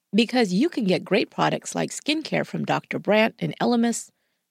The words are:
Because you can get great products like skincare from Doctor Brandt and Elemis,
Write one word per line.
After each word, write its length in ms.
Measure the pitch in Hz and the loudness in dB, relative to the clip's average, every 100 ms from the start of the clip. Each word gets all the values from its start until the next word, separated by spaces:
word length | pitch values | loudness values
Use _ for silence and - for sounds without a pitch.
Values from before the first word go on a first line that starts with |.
| _ | _
Because 380 | 202 233 254 208 | 2 2 2 2
you 160 | 180 339 | 2 0
can 180 | - 196 | 0 0
get 200 | 165 - | 0 2
great 240 | 202 - | 0 0
products 460 | - 156 - - 175 | 0 0 0 -4 -4
like 160 | 156 | -4
skincare 540 | - - 320 - 165 - | -4 -4 -2 -2 -4 -2
from 200 | 160 143 | -4 -2
Doctor 320 | 143 - - | -4 -4 -6
Brandt 380 | 185 214 226 - | 2 2 2 0
and 180 | 160 - | -6 -2
Elemis, 500 | 233 240 233 226 - _ _ _ _ | 0 2 0 -2 -10 _ _ _ _